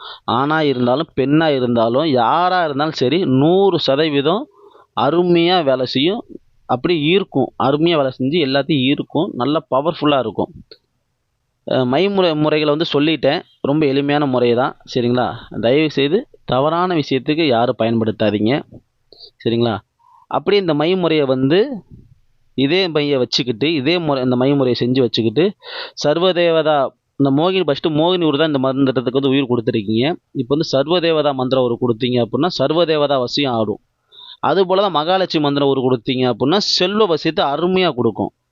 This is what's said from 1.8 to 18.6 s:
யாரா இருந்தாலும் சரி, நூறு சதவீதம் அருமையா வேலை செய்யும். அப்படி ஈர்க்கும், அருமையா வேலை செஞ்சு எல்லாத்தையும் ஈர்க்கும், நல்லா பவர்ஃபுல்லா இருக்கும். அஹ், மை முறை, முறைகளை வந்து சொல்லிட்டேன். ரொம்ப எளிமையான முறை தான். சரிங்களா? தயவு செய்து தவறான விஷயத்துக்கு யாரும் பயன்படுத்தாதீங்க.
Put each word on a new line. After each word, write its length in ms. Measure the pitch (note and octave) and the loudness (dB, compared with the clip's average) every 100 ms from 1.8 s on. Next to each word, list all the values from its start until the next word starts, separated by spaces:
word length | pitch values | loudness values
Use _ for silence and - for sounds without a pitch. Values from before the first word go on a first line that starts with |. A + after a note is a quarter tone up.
| A2+ B2+ E3 | 2 2 2
யாரா 480 | B2 A2+ D#3 F3+ F#3 | 2 2 2 0 0
இருந்தாலும் 360 | D#3+ C3+ D#3 - | -2 -2 -4 0
சரி, 220 | B2 E3 D#3 | 0 0 2
நூறு 460 | C3 D3+ F#3 G3 E3+ | 2 4 4 2 2
சதவீதம் 640 | - C#3 D#3+ C#3 C#3 G3+ D4+ _ - - _ - | 0 0 2 0 0 -2 -4 _ -20 -20 _ -2
அருமையா 600 | C3 E3 F3+ F3 E3+ F#3 | 0 2 2 4 4 2
வேலை 240 | C#3 C3 B2+ | 2 0 0
செய்யும். 360 | C#3+ D#3 G#3+ - - - _ - | 0 0 -2 -8 -20 -20 _ -6
அப்படி 260 | B2 E3 E3+ | -2 0 0
ஈர்க்கும், 460 | D3 G3 F#3+ C#3 A#2+ - | 2 0 0 -2 -2 0
அருமையா 380 | B2+ D3 E3+ D#3+ | 0 2 2 2
வேலை 140 | C3+ | 0
செஞ்சு 280 | - C3 F3 | -2 -2 0
எல்லாத்தையும் 460 | C3+ C#3 C#3 D3 C3 | 0 0 0 0 2
ஈர்க்கும், 440 | C#3+ B2 C#3 F#3+ | 0 -2 -2 -4
நல்லா 280 | - B2+ D#3 - | -2 -2 -2 -2
பவர்ஃபுல்லா 520 | C3 D#3 E3 D3 C#3 | -2 0 -2 0 0
இருக்கும். 320 | A2+ - - - - - _ _ _ _ _ _ _ _ - | 0 -4 -6 -8 -20 -20 _ _ _ _ _ _ _ _ -4
அஹ், 180 | B2+ B2+ | -2 0
மை 180 | C3+ G3 | 0 0
முறை, 240 | G3 F3+ D3+ | 0 0 0
முறைகளை 360 | D3+ D3+ D3+ | 0 0 0
வந்து 160 | D3 E3 | 0 0
சொல்லிட்டேன். 520 | C#3+ D3+ D3+ C3+ D#3 - _ | 0 0 0 0 -2 -6 _
ரொம்ப 180 | - D3+ D3 | -2 0 2
எளிமையான 380 | C#3 C#3+ D3 D3 | 0 0 0 0
முறை 240 | B2+ A#2+ | 2 2
தான். 200 | A#2 C#3 - - | 2 0 -6 -6
சரிங்களா? 420 | B2+ A#2+ B2 A#2+ A#2 - F#2+ | -2 0 0 -2 -6 -12 -4
தயவு 320 | A#2 C#3+ D#3 | 0 2 2
செய்து 260 | C#3+ C#3 G3 D4+ - - | 0 0 0 -4 -12 -4
தவறான 480 | C3 D3 E3 F#3 E3+ | 0 0 0 -2 -2
விஷயத்துக்கு 500 | - C3+ C3 D3+ D#3+ | -2 -2 -2 0 2
யாரும் 320 | A2+ B2 B2 | 2 0 0
பயன்படுத்தாதீங்க. 760 | A2+ A2+ A2 G2+ G#2+ G2+ G#2+ C#3+ | 0 0 -2 0 0 0 0 -2